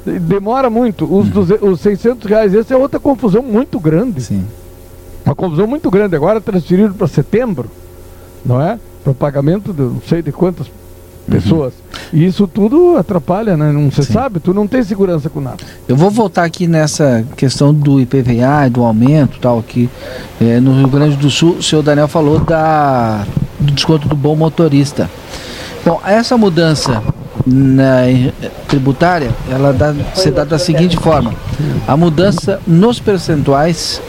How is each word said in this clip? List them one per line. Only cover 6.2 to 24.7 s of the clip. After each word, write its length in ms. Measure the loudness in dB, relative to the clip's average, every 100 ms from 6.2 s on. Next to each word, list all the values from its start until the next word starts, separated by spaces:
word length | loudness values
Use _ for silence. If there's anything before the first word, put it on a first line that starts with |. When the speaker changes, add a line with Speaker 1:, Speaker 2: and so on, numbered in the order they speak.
| 0 0
Speaker 1:
transferiram 520 | -2 -4 0 2 2
pra 140 | 0 -2
setembro, 640 | -2 0 -2 -2 -6 -8 -14 -20 -20 -20 -20 -20 -10
não 160 | -2 0
é? 180 | 0 -4 -12 -6
Pro 100 | -4
pagamento 580 | -2 -2 0 0 0 -4
de 100 | -4
não 200 | -4 -4 -2
sei 140 | -2
de 120 | -2
quantas 340 | -2 -2 -2 -12 -14 -20 -20 -20 -16 -2
Speaker 2:
Uhum. 60 |
Speaker 1:
pessoas. 380 | -2 2 0 0 -8 -18 -18 -2
E 120 | 2 2
isso 200 | 2 -2
tudo 500 | 0 2 4 4 2
atrapalha, 600 | 0 -4 -2 -2 0 0
né? 160 | 2
Não 180 | 2 0
se 140 | 0
Speaker 2:
Sim. 80 | 0
Speaker 1:
sabe, 280 | 0 -2 -4
tu 120 | -2
não 140 | 0 0
tem 160 | 0
segurança 480 | -2 0 0 0 -4
com 100 | -8
nada. 180 | -8 -10 -16 -16 -2
Speaker 2:
Eu 80 | 2
vou 140 | 2
voltar 340 | 2 0 0
aqui 220 | -2 -2 0
nessa 580 | 2 0 0 2 2 -2 -2
questão 360 | -2 2 2
do 280 | 4 4 2
I 60 | 2
P 160 | 0
V 200 | 0 2
A 240 | 2 2 2
e 40 |
do 120 | 2
aumento, 560 | 2 4 4 4 2 0
tal, 180 | 0 0
aqui, 300 | -2 -2 -2 -4 -14 -14 -14 -2
é, 200 | 2 4
no 160 | 4 4
Rio 100 | 4
Grande 280 | 2 2 2
do 140 | 0
Sul. 260 | 2 2 2
O 40 |
senhor 200 | 0 0
Daniel 260 | 2 2 2
falou 320 | 2 2 2
da, 840 | 0 0 2 2 2 0 0 -2 -4 -4 -6 -2
do 140 | -2
desconto 360 | 0 0 0 0
do 80 | -2
bom 180 | 0
motorista. 760 | 0 0 2 2